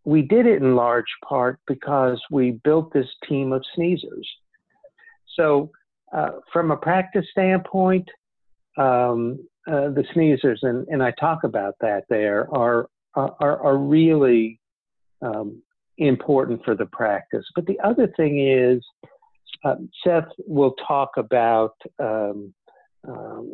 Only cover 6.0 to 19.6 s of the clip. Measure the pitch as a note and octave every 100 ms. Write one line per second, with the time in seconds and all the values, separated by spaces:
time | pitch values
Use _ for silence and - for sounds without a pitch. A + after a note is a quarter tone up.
6 | _ D#3 D3 C#3+ - E3+ E3 C#3+ D#3+ F#3
7 | F#3 G3+ - - F#3 F#3 F#3 F#3+ F#3 F#3
8 | F#3 - _ _ _ _ _ - C3+ B2
9 | B2 A#2 A#2 C3+ - _ - D3 C#3+ C#3
10 | - F3 D#3 C3+ C#3 G#2+ C3 B2 C3 D3
11 | B2 - D3+ E3 B2+ G#2+ G2+ - A2+ G2+
12 | - A2 G#2+ G#2 - C#3 A#2+ A#2+ - _
13 | _ C#3+ C3+ - C#3+ D3 D3 C#3 C#3 D#3
14 | D#3+ D#3 C3+ A#2 A2+ A2+ _ _ _ _
15 | _ _ B2+ G#2+ G#2 A2 _ _ _ -
16 | D3 B2+ - C3+ B2+ A2+ - G#2+ G2+ -
17 | A2 G2 - A2+ - - F3 G3 G3+ A#3+
18 | A#3 - D3+ C#3+ C3+ C3 B2 B2 - _
19 | - _ _ _ - -